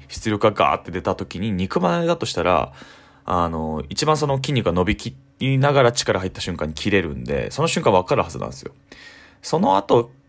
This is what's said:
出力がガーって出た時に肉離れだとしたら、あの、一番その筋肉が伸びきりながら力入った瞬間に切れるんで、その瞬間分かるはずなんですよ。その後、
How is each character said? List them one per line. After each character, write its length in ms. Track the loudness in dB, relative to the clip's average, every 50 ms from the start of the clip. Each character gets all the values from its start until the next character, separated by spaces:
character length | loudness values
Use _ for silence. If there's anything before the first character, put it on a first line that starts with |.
| -12 -14
出 240 | -12 -6 -4 -2
力 200 | 0 2 2 2
が 0 |
ガ 220 | 4 4 2 2 2
ー 40 | 0
っ 20 |
て 80 | -4 -8
出 140 | -8 -4 -2
た 100 | -2 -4
時 260 | -4 -6 -8 -6 -6
に 120 | -4 -2
肉 280 | -2 -2 -2 -2 0 0
離 220 | 0 2 0 0
れ 60 | 0 0
だ 100 | -2 -2
と 80 | -4
し 80 | -4 -4
た 80 | 0
ら、 320 | 2 2 2 2 0 -2 -8 -16 -20 -20 -20 -20 -20 -20 _ _ _
あ 220 | -2 0 0 0 0
の、 360 | -2 -4 -4 -4 -6 -6 -8 -8
一 180 | -6 -2 0 0
番 100 | 2 2
そ 80 | 0
の 120 | 0 -2 -2
筋 160 | -2 -2 -2
肉 120 | 0 0
が 60 | 0
伸 120 | 2 2 2
び 140 | 0 0 -2
き 180 | -6 -10 -12 -14 -20 _ _ -4
り 180 | -2 0 2 2
な 140 | 2 4 4
が 100 | 4 4
ら 80 | 4
力 280 | 2 2 0 0 0 0
入 80 | -2 -4
っ 40 |
た 100 | -6 -8
瞬 160 | -8 -8 -6 -4
間 100 | -6 -6
に 60 | -6
切 160 | -4 -2 2
れ 140 | 2 2 2
る 120 | 0 -4
ん 80 | -8 -6
で、 280 | -4 -4 -4 -4 -4
そ 100 | -2 -2
の 60 | -2 0
瞬 160 | 0 0 2
間 100 | 4 4
分 160 | 4 4 2
か 60 | 0
る 80 | 0 0
は 60 | -2
ず 100 | -6 -8
な 80 | -10 -10
ん 20 |
で 60 | -10
す 80 | -12 -16
よ。 100 | -16 -18 _ _ _ -20 -20 -20 -20 -20 -20 -20 -20 -20 _
そ 180 | -6 -2 -2 0
の 160 | 2 4 4
後、 360 | 2 4 4 4 4 4 2 -6 _ _